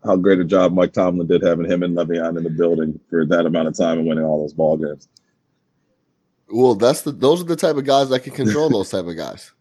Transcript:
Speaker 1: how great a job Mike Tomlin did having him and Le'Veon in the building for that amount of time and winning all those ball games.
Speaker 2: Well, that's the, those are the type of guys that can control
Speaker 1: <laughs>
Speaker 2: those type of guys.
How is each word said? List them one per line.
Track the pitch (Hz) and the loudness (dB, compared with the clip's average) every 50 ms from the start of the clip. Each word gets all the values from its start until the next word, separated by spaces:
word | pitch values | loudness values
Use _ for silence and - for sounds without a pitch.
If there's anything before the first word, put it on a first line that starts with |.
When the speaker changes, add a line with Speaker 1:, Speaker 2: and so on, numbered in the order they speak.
| _ | _
Speaker 1:
how | 107 98 | 0 0
great | 92 90 101 98 90 | 2 4 4 2 2
a | 90 | 2
job | 80 98 92 90 90 87 | 0 2 2 2 2 2
Mike | 92 90 85 - | 2 0 0 0
Tomlin | - 85 90 90 90 85 82 | 0 0 0 0 -2 0 0
did | 90 85 | 0 2
having | - 90 85 82 85 85 | 2 2 0 0 0 -2
him | 90 90 90 | -2 -2 -2
and | 87 87 | -2 -2
Le'Veon | 85 85 80 85 85 82 85 85 | -2 -2 -2 -2 -4 -4 -4 -4
in | 85 82 | -4 -6
the | 85 | -6
building | 80 78 85 85 85 80 80 78 76 - _ _ | -2 0 0 0 2 0 -2 -4 -6 -8 _ _
for | - 85 80 | -2 -2 0
that | 76 87 85 85 | 2 2 0 0
amount | 82 82 85 80 80 | 0 0 0 -2 -2
of | 80 | -2
time | - 92 82 82 82 | -2 0 0 0 0
and | 80 82 | -2 -2
winning | 80 80 78 | -2 -2 -2
all | 78 78 76 76 | -2 -2 -2 -4
those | 73 73 | -6 -4
ball | 78 80 78 78 | 0 0 0 0
games. | 78 80 76 73 69 _ _ _ _ _ _ _ _ _ _ _ _ _ _ _ _ _ _ _ _ _ _ _ _ _ _ _ _ _ _ | 0 -2 -6 -8 -10 _ _ _ _ _ _ _ _ _ _ _ _ _ _ _ _ _ _ _ _ _ _ _ _ _ _ _ _ _ _
Speaker 2:
Well, | - 113 127 127 117 | 0 4 4 4 4
that's | 98 107 120 147 156 - | 4 4 2 2 2 -4
the, | 156 135 | -8 -6
those | 107 - 135 160 175 | 0 2 2 2 2
are | 180 | 0
the | 165 170 | -4 -4
type | 156 - 170 156 | 0 0 0 0
of | 143 135 | 0 0
guys | 135 139 139 139 131 | 2 2 2 4 2
that | 127 127 | 0 -4
can | 127 - - | -4 -6 -8
control | - 135 110 104 147 156 160 | -2 -2 0 0 0 0 0
Speaker 1:
<laughs> | |
Speaker 2:
those | 131 104 95 - | 0 0 -2 -4
type | - 98 90 | -6 -6 -6
of | 85 85 | -6 -8
guys. | 80 80 64 50 - - - _ _ | -10 -10 -12 -12 -16 -20 -20 _ _